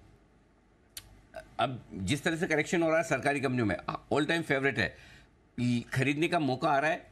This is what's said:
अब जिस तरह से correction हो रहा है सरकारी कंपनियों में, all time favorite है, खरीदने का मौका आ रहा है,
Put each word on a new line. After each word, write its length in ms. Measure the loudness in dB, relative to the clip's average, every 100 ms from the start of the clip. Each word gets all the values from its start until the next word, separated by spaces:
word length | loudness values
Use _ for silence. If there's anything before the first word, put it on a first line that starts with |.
| -20 -20 _ _ _ _ _ _ _ -20 -20 -20 -20 -20 -14 -4
अब 240 | -4 -4 -12
जिस 280 | -8 -2 -2
तरह 140 | 0 -2
से 100 | 0
correction 360 | 0 2 2
हो 60 | 2
रहा 80 | 2
है 60 |
सरकारी 380 | 2 0 0 0
कंपनियों 260 | 0 0 0
में, 100 | -2 -4 -8 -2
all 120 | 0
time 180 | 2 0
favorite 360 | 0 0 2 0
है, 180 | -2 -4 -18 -20 -20 _ _ -4 0 0
खरीदने 480 | -2 -2 0 0 0
का 100 | 0
मौका 300 | 0 0 0
आ 100 | 2
रहा 120 | 2
है, 200 | -2 -6